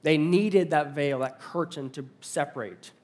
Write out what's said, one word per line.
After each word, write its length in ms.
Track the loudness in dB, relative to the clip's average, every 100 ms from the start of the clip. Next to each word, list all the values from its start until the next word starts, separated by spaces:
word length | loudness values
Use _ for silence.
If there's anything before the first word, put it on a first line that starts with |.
They 160 | 4 2
needed 540 | 4 2 4 2 4
that 200 | 2 0
veil, 280 | -2 -2 0
that 200 | -4 -6
curtain 500 | -8 -6 -6 -8 -12
to 160 | -12 -16 _
separate. 680 | -8 -6 -4 -6 -10 -12 -20 _